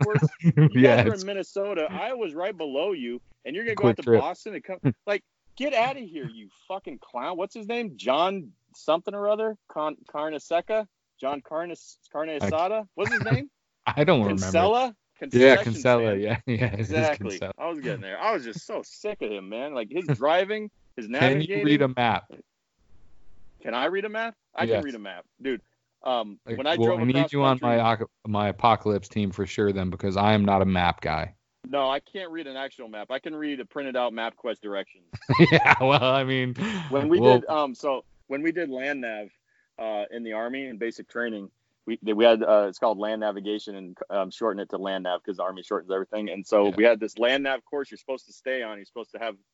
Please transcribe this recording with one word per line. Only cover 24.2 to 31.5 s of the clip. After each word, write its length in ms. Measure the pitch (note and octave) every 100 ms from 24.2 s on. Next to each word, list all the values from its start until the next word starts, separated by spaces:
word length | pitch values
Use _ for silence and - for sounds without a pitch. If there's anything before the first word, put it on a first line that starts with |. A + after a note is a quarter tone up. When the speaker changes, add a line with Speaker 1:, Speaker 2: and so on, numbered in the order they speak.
| A3+ - _ -
Speaker 1:
I 80 |
Speaker 2:
Yes. 140 | E3+ G#2+
Speaker 1:
can 80 | C#3+
read 100 | A#2
a 40 |
map, 260 | G2 F2 - _
dude. 200 | C3 A#2 _ _ _ _
Um, 360 | C3 B2 G#2+ G2+ A2+
Speaker 2:
Like, 120 | A2+
Speaker 1:
when 100 | C#3+
I 100 | E3+
Speaker 2:
well, 100 | A#2
Speaker 1:
drove 140 | -
Speaker 2:
I 20 |
need 120 | A#2+ C#3
Speaker 1:
across 160 | D3+
Speaker 2:
you 100 | C#3+
on 160 | C3+ B2+
Speaker 1:
country 80 | A#2+
Speaker 2:
my 120 | A#2
oc-, 300 | A2+ A2 A2+ _ -
my 220 | G#2 G#2
apocalypse 600 | F#2+ A#2 G#2+ G#2+ G2 F#2+
team 220 | A2 G2
for 140 | F#2 F#2+
sure 280 | - G2+
then, 160 | F#2+ F2+
because 260 | F#2 G2+ F#2+
I 180 | G#2
am 120 | G#2+ G2+
not 160 | G2
a 40 | F#2+
map 360 | F2+ F2 -
guy. 340 | E2+ D#2 E2 - _